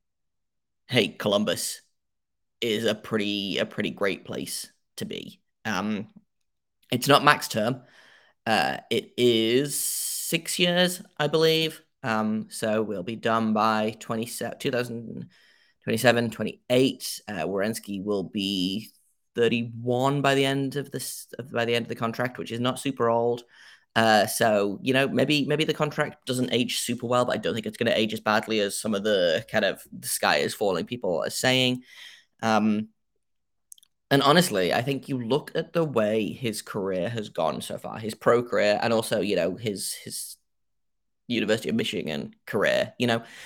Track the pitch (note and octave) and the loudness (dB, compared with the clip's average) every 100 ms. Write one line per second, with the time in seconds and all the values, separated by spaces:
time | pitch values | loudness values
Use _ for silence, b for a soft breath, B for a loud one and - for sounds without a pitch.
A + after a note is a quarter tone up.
0 | _ _ _ _ _ _ _ _ - B2+ | _ _ _ _ _ _ _ _ -2 2
1 | - - G#2 G2+ G2 E2+ - - _ _ | 2 0 0 2 2 -2 -4 -8 _ _
2 | _ _ _ _ _ - A#2+ G#2+ A2+ G#2+ | _ _ _ _ _ -6 -2 0 0 -2
3 | - A2 G#2 G#2 G2 C#2 G#2+ - F2+ E2+ | -2 -2 -2 -2 -2 -2 -4 -2 -4 -2
4 | G2 F2+ - - F2+ - - _ _ - | -2 -2 -6 -8 -8 -8 -12 _ _ -12
5 | A2+ G1+ G1+ - _ _ A2 F#2+ G#2 G#2 | -10 -10 -12 -18 _ _ -6 -4 -2 -4
6 | - - _ _ _ _ _ _ - B2+ | -8 -16 _ _ _ _ _ _ -6 -2
7 | C3+ C#3+ C#3+ D3 - A2 G#2+ B2+ b b | 4 6 6 4 2 -2 0 -2 b b
8 | b b b b - G#2 C2+ C#2 - A#2 | b b b b 0 2 2 0 -2 -4
9 | - - B2 A2+ A2 B2+ D3 - - - | -2 2 4 4 4 2 0 -2 -4 -4
10 | - - - E3 - - F3 F3 F3+ F3+ | -6 -6 -4 -4 -2 0 2 4 2 0
11 | - - D3 D#3+ D#3+ D#3+ D#3+ - _ _ | -10 -4 0 4 4 4 0 -6 _ _
12 | B2+ A2 A2 A2 G#2+ - A2 A2 G#2 G2 | -2 0 0 -2 -6 -4 -2 0 -2 -4
13 | F2+ A2+ A#2 A2+ A2+ G#2+ A2 G#2+ A2 A2+ | -8 -4 0 0 2 2 2 2 0 -4
14 | - A2+ A#2 - A#2 - C#3 B2 B2 A#2 | -6 -6 -6 -6 -8 -6 -2 -2 -2 -6
15 | A2+ - - b b b b b - A2+ | -10 -12 -14 b b b b b -4 2
16 | B2+ A#2 A#2 - G#2+ - - B2+ C3 - | 4 4 2 -2 -6 -6 0 4 4 0
17 | - - - G2 D#2+ G2 G#2 A2+ - G2 | -8 -10 -8 -6 -2 -2 -2 -4 -8 -6
18 | G#2 G2+ E2 G#2+ G2 G2 F#2 G2 - _ | -2 -2 -2 -2 -2 0 0 -2 -8 _
19 | _ _ _ A#2 A#2 A#2 A#2+ A#2 A#2+ B2 | _ _ _ 0 2 2 -4 -6 -2 2
20 | C3+ C#3+ C#3 C#3 C3+ C#3 C3+ C#3+ C3+ C3 | 2 2 2 2 2 0 -2 -4 -8 -10
21 | - - - - B2+ A#2 A#2 A#2 A#2 A2+ | -10 -12 -14 -14 -6 -2 0 0 -2 -4
22 | A2+ A2+ B2 - - A#2 B2 B2 C#3 C3+ | -4 -2 -4 -4 -8 -2 -2 -2 -4 -2
23 | A#2 A#2 A#2+ A#2+ - B B B B A2+ | 2 2 2 -2 -6 B B B B 4
24 | A2+ A2 G#2+ - A#2 G#2 G2+ F#2+ B2+ C3 | 6 6 6 4 4 4 2 0 0 2
25 | C3+ B2 C#3 D3 C#3 D3+ D#3 - D3 D3+ | 2 2 2 2 0 0 0 0 -2 0
26 | D3 - - B2+ B2+ A#2+ B2 - - B2 | -4 -4 -6 -2 0 0 0 -2 -4 -4
27 | A#2 B2 B2 - E2+ A2+ G#2+ - A2+ - | 0 2 2 0 -2 -4 -4 -2 0 2
28 | A2 A2 A2 G#2+ A2 A2 G2+ - A2+ G#2 | 0 -2 0 0 2 0 0 -2 -2 -2
29 | G#2+ G2+ F2 F2 - A2 G2 D#2 - F2+ | 2 2 4 2 0 0 0 -2 -10 -12
30 | - - G#2 D2+ E2+ - G2+ E2+ - B2 | -6 -2 2 2 0 -2 0 0 -2 -4
31 | F#2+ D#2+ A1 - C3 C3 B2+ B2+ B B | -2 -2 -2 -2 2 4 2 0 B B
32 | B B B - A2+ G#2+ G#2+ G#2 A2 _ | B B B -4 2 4 4 0 -4 _
33 | _ _ _ _ _ _ _ - _ _ | _ _ _ _ _ _ _ -20 _ _
34 | - C#3 C#3 E3 F3+ G2+ F2 F2 B2 C3+ | 0 4 6 6 4 2 2 0 0 -4
35 | - C3 A2+ C#3 - - E3 E3+ D#3 A#2 | -4 -6 0 -2 -2 -8 -4 -2 0 0
36 | G#2+ A2 G2 B2+ A#2+ G#2 - A2 F#2+ F#2 | 2 2 -2 -4 -6 -6 -8 -6 -2 -2
37 | F#2 A#2 G#2 - D#2+ B1+ - - - - | -2 -4 -8 -2 -2 -2 -8 -10 -10 -10
38 | A2 - - A#2+ A#2+ G2+ G#2 G#2 A#2 A2+ | -10 -2 2 2 2 2 4 2 2 0
39 | A#2 A2+ F#2+ F#2 E2+ F#2 A2+ G2 - - | 0 0 0 2 0 -2 -6 -6 -6 -8
40 | - - - - _ _ _ _ _ _ | -10 -12 -12 -14 _ _ _ _ _ _
41 | _ _ - A2+ G#2 A2+ - A2+ A2+ F#2 | _ _ -4 -2 2 0 0 -2 -2 -4
42 | C2+ D2+ - - - G#2 D#2+ B1 - - | -6 -6 -8 -14 -6 0 2 2 0 0
43 | A#2+ A2+ B B | 0 0 B B